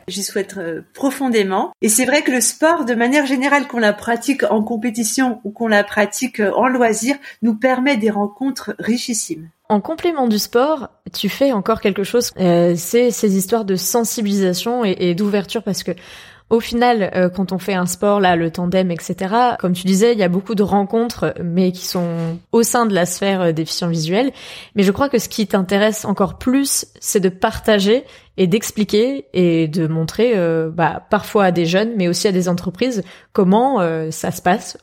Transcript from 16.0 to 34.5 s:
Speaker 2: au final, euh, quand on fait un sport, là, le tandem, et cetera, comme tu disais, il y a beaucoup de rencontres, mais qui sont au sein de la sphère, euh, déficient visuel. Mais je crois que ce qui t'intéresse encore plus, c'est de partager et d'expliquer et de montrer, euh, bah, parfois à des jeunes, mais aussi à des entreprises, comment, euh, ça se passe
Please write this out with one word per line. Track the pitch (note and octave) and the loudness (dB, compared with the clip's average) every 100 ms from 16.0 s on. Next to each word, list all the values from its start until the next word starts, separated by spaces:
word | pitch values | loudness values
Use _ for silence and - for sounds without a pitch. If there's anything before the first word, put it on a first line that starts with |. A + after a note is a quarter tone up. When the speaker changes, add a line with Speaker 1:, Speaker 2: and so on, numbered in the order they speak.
| - - - - - | -12 -20 -20 -16 0
Speaker 2:
au | A#3 | 0
final, | - A#3 B3 A#3 F#3 | 0 0 2 2 0
euh, | - F3+ | 0 0
quand | F3+ F#3+ | 0 -4
on | F#3+ | -4
fait | G3 | -2
un | F#3+ F3+ | -2 -2
sport, | - G#3 G3+ | 0 2 4
là, | F#3 | 4
le | E3+ E3 | 2 0
tandem, | E3 F3+ F#3 F#3 | -2 -2 0 0
et | E3+ | -2
cetera, | - F3+ F#3+ A3 B3 - | -6 -6 -2 2 2 2
comme | F#3 | -2
tu | F3+ F#3 | 0 2
disais, | F#3+ A#3 | 4 4
il | A3+ | 4
y | |
a | F3+ | 2
beaucoup | F3+ G3 G#3 | 0 -2 0
de | |
rencontres, | F#3+ G3 G3+ A3+ A#3 - D#3 - | 2 2 0 0 -2 -2 -4 -4
mais | F3 E3+ F#3 | -4 0 0
qui | F#3 - | 0 -6
sont | F#3 E3+ E3 E3 E3+ - | -4 -4 -4 -4 -6 -2
au | A#3 | 0
sein | A#3 B3 A3+ | 2 2 2
de | |
la | F#3+ F3 | 2 0
sphère, | - G3 F#3+ | -2 -2 0
euh, | F3 | 0
déficient | D#3+ D#3+ - F3 | 0 -4 -4 -2
visuel. | E3 D#3 F#3+ C4+ - - - - | -2 -2 0 -2 -4 -18 -20 -10
Mais | - | 0
je | F#3+ | 2
crois | G3 C#4 | 2 0
que | A#3 | 0
ce | - | -2
qui | - G#3 | -4 0
t'intéresse | G3+ F3+ G3 G#3+ G#3+ | 0 0 2 2 0
encore | - G3 F#3 - | -4 -2 -2 -2
plus, | - C4+ C#4 - - - | 0 0 0 -4 -6 -12
c'est | - G#3 | -2 0
de | F#3 | 0
partager | F3+ A3+ - - G#3 G3 A#3+ - - _ - | 0 -2 0 2 2 4 2 0 -20 _ 0
et | F#3 | 2
d'expliquer | A3 - - G3+ G#3 B3 C#4 - | 2 -2 -4 0 2 2 -2 -6
et | F3+ F3 E3 D#3+ | 0 2 4 0
de | E3+ D#3+ | 0 -2
montrer, | D#3+ D#3+ - A#3+ | -2 -4 0 2
euh, | G#3+ E3+ E3 D#3+ | 2 2 0 -2
bah, | E3 D#3 - - | 0 -2 -2 -2
parfois | G#3 - G#3+ F#3+ | -2 0 2 2
à | |
des | F3 E3 | 2 2
jeunes, | F#3 A3 A#3 | 2 0 0
mais | F3 | 0
aussi | E3+ G#3+ | 0 0
à | |
des | F#3 F3+ | 0 0
entreprises, | F3 F#3 - B3 A3+ - - _ | -2 -4 -2 -2 -2 -6 -12 _
comment, | - F#3 G3+ B3+ B3+ | 0 4 4 4 2
euh, | E3+ D#3+ D#3+ | 0 -2 -6
ça | D#3+ F#3 | -6 -6
se | - | -4
passe | F3+ | 0